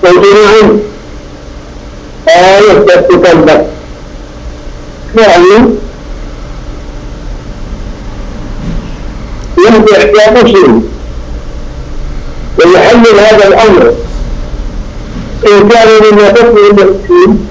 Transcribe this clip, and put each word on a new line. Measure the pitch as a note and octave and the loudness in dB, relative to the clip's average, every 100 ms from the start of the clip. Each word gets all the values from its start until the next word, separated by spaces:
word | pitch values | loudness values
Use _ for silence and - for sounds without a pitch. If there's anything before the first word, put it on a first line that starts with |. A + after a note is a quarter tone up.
قلت: | F3+ F3+ G3 G#3 | 4 4 4 4
"نعم." | G#3 A3 G#3 G#3 - - - - - - - - - - - - - - - | 4 4 4 2 -4 -12 -18 -18 -18 -18 -18 -18 -18 -18 -18 -18 -18 -6 0
قال: | E3+ F#3 G3 G#3 | 2 4 4 4
"استفت | D#3 C3+ C3+ F3+ F3 F3 | 4 4 2 2 2 4
قلبك." | E3 D#3 D3+ - - - - - - - - - - - - - - - A3 | 4 4 2 0 -8 -16 -18 -16 -18 -18 -16 -16 -14 -16 -16 -16 -16 -4 2
يعني | G#3+ F3 F3+ G#3 A3+ - - - - - - - - - - - - - - - - - - - - - - - - - - - - - - E3+ - - - - - - - - | 4 4 4 4 2 -2 -8 -14 -14 -14 -14 -14 -14 -14 -12 -14 -14 -14 -14 -14 -12 -12 -12 -12 -12 -10 -12 -12 -12 -12 -12 -12 -12 -10 -8 -8 -8 -12 -12 -12 -12 -12 -6 0
ينفع | G3 A3+ G#3 G3 | 2 4 4 2
يا | - G#3 G#3+ | 2 4 4
مسلم | A#3+ G#3 G3 D3+ A2+ A2+ - - - - - - - - - - - - - - - - - | 4 4 4 4 2 -2 -10 -12 -12 -10 -12 -12 -12 -12 -12 -12 -10 -8 -10 -10 -12 -8 0
ويحلل | A#3+ - - A#3+ A#3 G3+ | 2 4 4 4 4 4
هذا | G#3+ G#3+ G3 | 4 4 4
الأمر | G3+ A3+ F3+ A#2+ - - - - - - - - - - - - - - - G#3+ | 4 4 4 2 0 -6 -8 -6 -8 -8 -8 -8 -10 -12 -12 -12 -12 -12 -4 2
إن | G3+ G#3 | 2 4
كان | A#3 A3+ A3 | 4 4 4
مما | G#3+ G#3 G3+ | 4 4 4
تطمئن | A#3 A#3 G#3+ G#3 G3+ | 4 4 4 4 4
المسلمين | F#3+ - - F3 F#3+ G#3 - | 2 0 0 2 4 2 -4